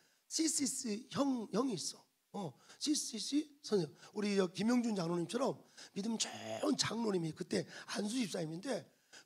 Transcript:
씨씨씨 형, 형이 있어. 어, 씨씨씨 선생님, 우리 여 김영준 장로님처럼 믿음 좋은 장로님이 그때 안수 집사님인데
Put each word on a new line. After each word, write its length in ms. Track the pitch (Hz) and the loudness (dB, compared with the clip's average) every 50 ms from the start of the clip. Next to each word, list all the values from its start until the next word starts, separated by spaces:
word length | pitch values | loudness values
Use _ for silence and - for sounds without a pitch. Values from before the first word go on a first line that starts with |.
| _ _ _ _ _ - | _ _ _ _ _ -6
씨씨씨 800 | - - 320 302 - - 285 220 - - - 226 208 220 - - | -2 0 2 2 2 2 0 0 -2 -2 -2 -4 -4 -4 -6 -4
형, 360 | - 190 285 277 262 240 208 - | 0 2 2 2 2 0 -2 0
형이 220 | - 202 269 269 208 | 0 0 2 2 0
있어. 300 | 147 - - - - - _ _ _ _ _ | -2 -4 -6 -6 -8 -14 _ _ _ _ _
어, 220 | - 202 190 147 - - - - - - | -8 -6 -6 -6 -8 -10 -16 -20 -10 -4
씨씨씨 800 | - 277 302 - - - - 208 190 - 269 294 311 - - - - | 0 2 2 2 0 -2 -4 -6 -4 0 0 0 0 0 -6 -14 -2
선생님, 320 | - 214 196 160 143 - - - - - | 2 4 4 4 2 -2 -10 -20 -10 -4
우리 240 | 208 202 208 202 196 | -2 0 4 4 4
여 100 | 190 175 | 4 4
김영준 480 | - - 202 226 247 247 233 240 214 | 2 2 4 4 6 4 4 4 2
장로님처럼 680 | 196 165 165 175 175 170 170 - 247 269 233 156 - - - - - - - - | 0 2 2 2 0 0 0 0 2 2 2 0 -2 -6 -16 -20 -20 -20 -8 -6
믿음 240 | 196 196 226 226 214 | -4 -2 0 0 0
좋은 600 | - - - - 214 220 220 - - 302 269 - | -2 -4 -4 -6 -8 -6 -4 0 2 2 2 2
장로님이 540 | - - 202 226 233 214 196 180 165 160 151 | 2 0 0 0 0 0 0 0 0 -2 -4
그때 320 | - 180 - 220 190 147 - - - - - | -6 -6 -2 -2 -2 -2 -4 -8 -14 -10 -6
안수 280 | - - 202 208 233 | -4 -4 -2 -2 0
집사님인데 840 | 262 233 160 - 190 165 156 160 175 196 277 233 175 - - _ _ _ _ - - - | -2 -2 -2 -2 -4 -4 -4 -6 -6 -4 -4 -4 -4 -6 -10 _ _ _ _ -20 -20 -10